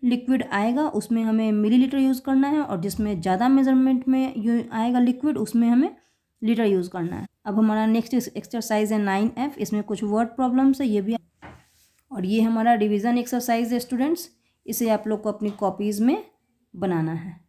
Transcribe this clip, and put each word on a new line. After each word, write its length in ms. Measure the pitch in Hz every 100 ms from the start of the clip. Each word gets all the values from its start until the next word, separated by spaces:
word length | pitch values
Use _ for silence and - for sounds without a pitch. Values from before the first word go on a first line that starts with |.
लिक्विड 380 | 247 247 247 254 -
आएगा 340 | 196 214 247 302
उसमें 340 | 208 - 226
हमें 280 | 220 220 220
मिलीलीटर 460 | 214 208 247 262 277
यूज़ 220 | 262 262
करना 260 | - 269 277
है 120 | 302
और 200 | 285 196
जिसमें 400 | 196 - 208 196
ज़्यादा 280 | 170 185 240
मेजरमेंट 580 | 269 262 262 262 254 262
में 260 | 262 262 262
यू-, 260 | 214 233 226
आएगा 260 | 220 233 247
लिक्विड 400 | 247 254 294 285
उसमें 300 | 208 233 233
हमें 280 | 240 330 - _ _ _ _
लीटर 220 | 220 226
यूज़ 260 | 226 190 180
करना 260 | 180 170 180
है। 100 | 196 _
अब 140 | - 208
हमारा 280 | 220 214 220
नेक्स्ट 280 | 220 233
एक्सरसाइज 760 | 254 240 - - 240 220 214 214
है 60 | 214
नाइन 340 | 202 196 214 226
एफ़, 200 | 277 285
इसमें 240 | 202 208
कुछ 220 | 208 208
वर्ड 240 | 208 214 233
प्रॉब्लम्स 520 | 233 254 247 269 269
है, 60 | 269
ये 140 | 208
भी, 160 | 196 233 _ _ - - _ _ _ _ _
और 160 | 247 185
ये 140 | 220
हमारा 340 | 226 226 226
रिवीजन 440 | 233 208 208 220 240
एक्सरसाइज 540 | 240 247 247 233 233
है 80 | 240
स्टूडेंट्स, 480 | 240 247 269 339 - _ _ _ -
इसे 220 | 214 226
आप 180 | 214 214
लोग 140 | 214
को 100 | 214
अपनी 180 | 208 214
कॉपीज 500 | 202 202 190 208 208
में 240 | 233 359 - _ _ _ _
बनाना 380 | 180 185 170 160
है। 260 | 165 175 -